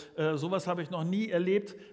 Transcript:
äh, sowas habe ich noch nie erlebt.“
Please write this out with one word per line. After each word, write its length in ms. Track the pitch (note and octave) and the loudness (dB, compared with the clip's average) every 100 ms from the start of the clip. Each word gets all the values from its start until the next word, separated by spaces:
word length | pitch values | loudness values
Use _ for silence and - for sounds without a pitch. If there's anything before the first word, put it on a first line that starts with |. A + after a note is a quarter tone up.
| - - | -14 0
äh, 200 | D#3 D#3 | 0 2
sowas 320 | D#3 F#3+ F3+ | 0 0 0
habe 140 | F3 | -2
ich 80 | D#3 | -2
noch 140 | F3+ | -4
nie 240 | E3 G3 A3 | -2 0 2
erlebt.“ 460 | F3 F3+ G3+ G3+ - - | 2 4 2 0 -10 -18